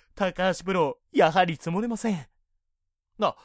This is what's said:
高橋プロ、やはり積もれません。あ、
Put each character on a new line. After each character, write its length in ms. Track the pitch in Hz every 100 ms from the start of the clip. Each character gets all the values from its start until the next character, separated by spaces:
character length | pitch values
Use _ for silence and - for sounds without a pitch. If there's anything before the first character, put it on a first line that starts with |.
| _
高 400 | - 190 - 185
橋 100 | 170
プ 100 | 175
ロ、 240 | 190 147 - _
や 200 | - 160
は 120 | 165
り 120 | 180 156
積 140 | -
も 100 | 175
れ 80 | 240
ま 80 | 226
せ 160 | 226
ん。 140 | 185 127 _ _ _ _ _ _ _ _ -
あ、 160 | 202 -